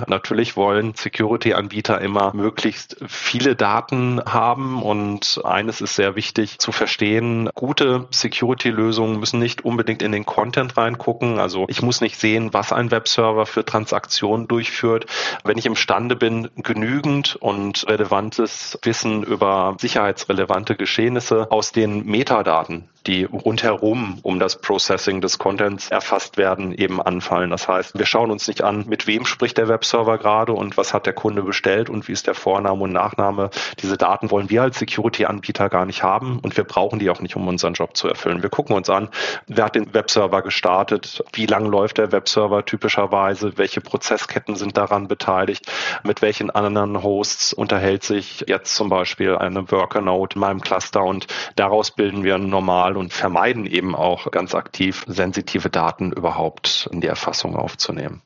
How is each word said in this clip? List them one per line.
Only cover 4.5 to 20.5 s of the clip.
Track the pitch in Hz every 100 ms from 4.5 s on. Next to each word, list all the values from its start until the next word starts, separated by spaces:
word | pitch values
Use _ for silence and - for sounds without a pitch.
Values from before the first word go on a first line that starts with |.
| 127 135 127
und | 107 104 104 104 - -
eines | - 95 113 -
ist | 104 -
sehr | 98
wichtig | 101 - - 104 -
zu | -
verstehen, | - 104 - 104 110 117 113 110 -
gute | 131 151 139 127 123
Security-Lösungen | - 117 - 113 110 120 110 113 110 113 107
müssen | 110 120
nicht | 117 -
unbedingt | 120 117 110 110
in | 107
den | 104
Content | - - 117 135 127 123
reingucken. | 117 120 - 117 120 107 95
Also | 92 95
ich | -
muss | 123 120
nicht | 113 -
sehen, | 110 113 113
was | 101 -
ein | - 120
Webserver | 113 - - 113 110 107
für | 110
Transaktionen | - 110 107 101 - - 104 113 110
durchführt. | 117 110 - 117 113 - - - -
Wenn | 104 110
ich |
imstande | 117 110 - 95 120
bin, | 120 113 113 113 -
genügend | - 110 113 139 147 143 - -
und | 104 101 101 - -
relevantes | 107 98 101 107 - 110 - - -
Wissen | 117 110 117 107
über | 101 104 98 98 92 95
sicherheitsrelevante | 120 120 101 - - 98 90